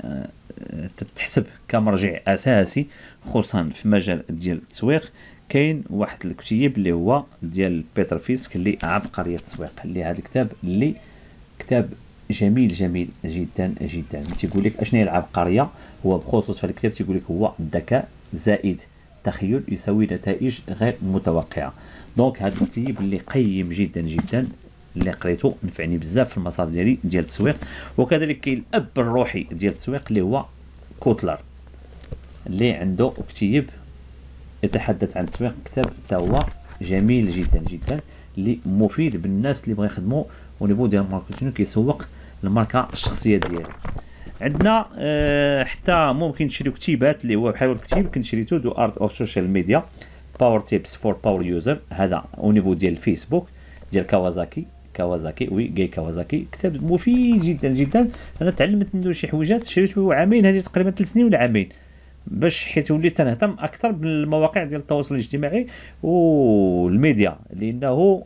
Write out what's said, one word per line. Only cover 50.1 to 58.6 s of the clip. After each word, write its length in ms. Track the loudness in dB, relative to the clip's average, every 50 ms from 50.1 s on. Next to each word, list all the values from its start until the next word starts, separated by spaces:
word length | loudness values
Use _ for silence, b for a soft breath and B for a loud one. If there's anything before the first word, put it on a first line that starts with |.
| B B B B -2 2
باور 200 | 4 4 4 4
تيبس 360 | 2 2 -2 -2 -2 -2 -14
فور 180 | -4 -2 -2 -2
باور 320 | 0 2 0 2 2 2
يوزر، 340 | 0 0 0 0 0 -2 -2 -4 -12
هذا 340 | -2 0 0 0 0 -2 -4 -8 -10 -2
او 140 | 2 4
نيفو 220 | 4 6 6 4 2
ديال 200 | 4 2 0 0
الفيسبوك 560 | 0 0 0 0 0 -2 0 0 -2 -2 B B B B B B B B B
ديال 140 | -2 -2 0 2
كawasaki، 540 | 2 2 2 2 0 -2 -4 -4 -6 -10 -10 -10 -14 -20 -20 -18 -6 -4
كawasaki، 540 | -2 -2 -2 -2 -4 -6 -6 -6 -4 -2
وي، 160 | -2 -2 -2 -2
جاي 240 | 0 0 -2 -2 -2
كawasaki، 560 | -4 -6 -4 -4 -6 -4 -2 -4 -4 -4 -6
كتاب 400 | -12 -4 -4 -4 -2 -2 -2 0
مفيد 500 | 0 2 2 2 4 4 4 4 4 4
جدا، 280 | 4 2 0 0 0 0
جدا. 400 | 2 2 0 0 2 0 0 0 B B B B B B
انا 100 | -2 0
تعلمت 360 | 2 2